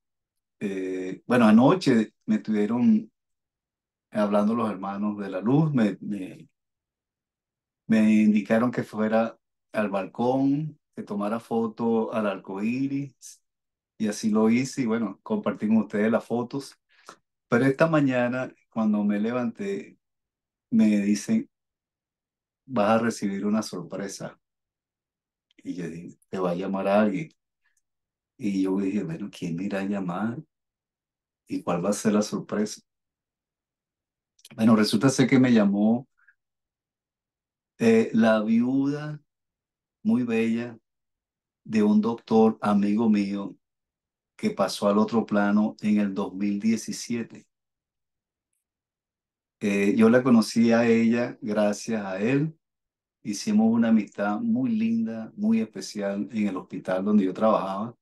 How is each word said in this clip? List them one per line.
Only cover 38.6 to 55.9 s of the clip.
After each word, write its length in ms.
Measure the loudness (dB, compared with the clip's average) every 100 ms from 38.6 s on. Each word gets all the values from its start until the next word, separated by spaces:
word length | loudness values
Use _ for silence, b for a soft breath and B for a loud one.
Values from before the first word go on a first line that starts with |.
| 2 0 0 -4 -8 -12 _ _ _ _ _ _ _ _
muy 220 | 0 0
bella 540 | 0 0 0 -2 -6 -12 _ _ _ _ _ _ _ _
de 180 | -4 0
un 180 | 4 4
doctor 580 | 2 -4 0 4 4 2
amigo 460 | 0 2 2 2 2
mío 460 | 2 0 -4 -8 -14 _ _ _ _ _ _ _ -6
que 140 | -4
pasó 380 | -2 -4 0 0
al 100 | 2
otro 280 | 2 0 0
plano 500 | 0 2 2 0 -2
en 160 | 0 2
el 140 | 0
dos 200 | -2 -6
mil 260 | -4 -4 -2
diecisiete. 840 | 0 -2 -4 -10 -6 -8 -8 -14 _ _ _ _ _ _ _ _ _ _ _ _ _ _ _ _ _ _ _ _ _ -6
Eh, 340 | -2 0 0 4
yo 120 | 6
la 140 | 6
conocí 500 | 6 4 4 2 4
a 140 | 4 4
ella 520 | 4 4 0 -2 -6
gracias 640 | -6 0 0 -2 -6 -6
a 140 | -6 -4
él. 360 | -2 0 -2 -8 _ _ _ _ _ _
Hicimos 480 | -10 -8 0 2 4
una 160 | 2 4
amistad 520 | 2 0 -4 -4 -2
muy 300 | -2 -2 0
linda, 600 | 0 0 -2 -4 -6 -12 -4
muy 240 | 0 0
especial 680 | -2 -8 -12